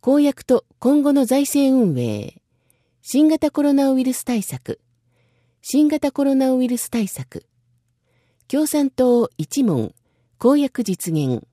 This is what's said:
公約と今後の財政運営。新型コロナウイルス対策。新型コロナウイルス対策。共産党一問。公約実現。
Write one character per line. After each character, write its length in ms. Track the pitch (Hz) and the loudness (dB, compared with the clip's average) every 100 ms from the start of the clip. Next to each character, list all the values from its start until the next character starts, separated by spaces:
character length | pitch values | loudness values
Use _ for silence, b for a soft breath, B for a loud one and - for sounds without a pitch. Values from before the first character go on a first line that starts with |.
公 200 | - 285 | 2 2
約 240 | 285 - | 2 0
と 200 | - 254 _ _ | 0 0 _ _
今 240 | 240 294 | 0 2
後 100 | 285 | 2
の 120 | 285 | 2
財 180 | 240 262 | 2 0
政 340 | 285 285 277 262 | 0 0 2 2
運 240 | 214 131 | 2 0
営。 400 | 120 104 101 _ _ _ _ _ _ _ | -4 -4 -10 _ _ _ _ _ _ _
新 240 | - 254 311 | -4 2 2
型 240 | 311 302 | 2 -2
コ 120 | - | 0
ロ 100 | 285 | 0
ナ 180 | 277 277 | 2 2
ウ 100 | 262 | 0
イ 40 | |
ル 80 | 262 | -2
ス 100 | 254 | -4
対 200 | - 240 | -4 -4
策。 380 | 190 131 - - _ _ _ _ _ _ _ _ | -4 -10 -10 -12 _ _ _ _ _ _ _ _
新 260 | - 262 302 | -4 0 2
型 240 | 294 285 | 0 -4
コ 100 | - | -2
ロ 140 | 277 269 | 0 2
ナ 160 | 262 | 2
ウ 100 | 254 | 0
イ 60 | 254 | -2
ル 100 | 247 | -4
ス 120 | - | -4
対 180 | 233 196 | -4 -6
策。 380 | - 131 - _ _ _ _ _ _ _ _ _ _ _ | -8 -14 -16 _ _ _ _ _ _ _ _ _ _ _
共 200 | 269 302 | -4 -2
産 240 | 302 277 | 0 -2
党 380 | - 254 240 233 - | 0 2 2 0 -4
一 280 | 156 - | -6 -2
問。 300 | 247 143 110 _ _ _ _ _ | 0 0 -4 _ _ _ _ _
公 180 | 240 294 | 2 2
約 280 | 277 - | 0 -4
実 280 | 220 180 - | -6 -6 -4
現。 320 | 160 135 120 - | -2 -2 -4 -6